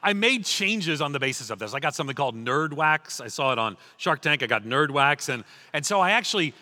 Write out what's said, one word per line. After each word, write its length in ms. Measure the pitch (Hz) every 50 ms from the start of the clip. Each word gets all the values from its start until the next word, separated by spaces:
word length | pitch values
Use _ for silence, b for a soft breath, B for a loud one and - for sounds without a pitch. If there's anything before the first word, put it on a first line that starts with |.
| -
I 80 | 202 208
made 320 | 202 214 240 269 247 196
changes 560 | - - - 196 190 220 220 175 160 160 139
on 120 | 147 143 143
the 60 | 135
basis 300 | 131 135 127 - 127 107
of 80 | 110
this. 160 | 95 107 104 120
I 60 | 139
got 160 | 147 151 143
something 200 | - 156 135 135
called 200 | 135 143 131 113
Nerd 380 | 113 113 123 127 147 156 156 147
Wax. 480 | 139 156 151 156 151 - - - -
I 60 | 123
saw 260 | 117 - - 143 135 127
it 40 |
on 200 | 117 113 110 95 - B B B
Shark 240 | B - 180 160 147
Tank. 220 | - 156 147 135 127
I 20 |
got 200 | 110 120 110 104
Nerd 260 | 110 123 139 151 147
Wax. 380 | 135 143 139 143 147 143 - -
And, 160 | 131 120 101 B B B B B B
and 100 | 151 147
so 160 | - 208 196
I 120 | 185 180
actually, 420 | 208 233 226 - - 208 170 151 B B